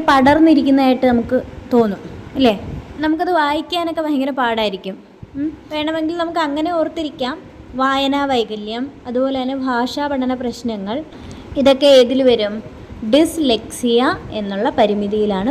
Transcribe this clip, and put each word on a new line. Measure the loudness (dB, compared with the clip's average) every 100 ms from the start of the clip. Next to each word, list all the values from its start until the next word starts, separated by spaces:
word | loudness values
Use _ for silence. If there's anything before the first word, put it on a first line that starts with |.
| 6
പടർന്നിരിക്കുന്നതായിട്ട് | 6 6 6 6 6 4 4 4 4 4
നമുക്ക് | 2 2 -2 -2 -10 0
തോന്നും | 2 2 -2 -10 -16 -10 0
അല്ലേ? | 2 2 -4 -12 -12 -4
നമുക്കത് | -2 0 0 2
വായിക്കാനൊക്കെ | 0 -2 -4 -4 -4 -4 -2
ഭയങ്കര | -2 -2 -2
പാടായിരിക്കും. | -2 0 -2 -4 -8 -12 -16 -20 -14 -8
ഉം. | -6 -8 -10
വേണമെങ്കിൽ | -6 -4 -4 -4 -4
നമുക്ക് | -4 -4 -4
അങ്ങനെ | -2 -2 -2
ഓർത്തിരിക്കാം. | -2 -4 -8 -6 -8 -8 -14 -20 -12 -2
വായനാ | 0 0 0 0 0
വൈകല്യം, | 0 -2 -6 -8 -8 -8 -10 -6
അതുപോലെ | -2 -2 -2
തന്നെ | -4 -4 -2
ഭാഷാ | -2 -2 -2 -4
പഠന | -2 -2 -2
പ്രശ്നങ്ങൾ, | -4 -6 -6 -6 -6 -8 -8 -14 -16 -16 -8 0
ഇതൊക്കെ | 4 4 8 8
ഏതിൽ | 6 4 4
വരും? | 4 0 -6 -12 -16 -18 -10 2
ഡിസ്ലെക്സിയ | 4 4 2 0 0 -4 -6 0 2 2 -2 -6 -8
എന്നുള്ള | -6 -2 -2 2
പരിമിതിയിലാണ് | 2 2 -2 -2 0 0 2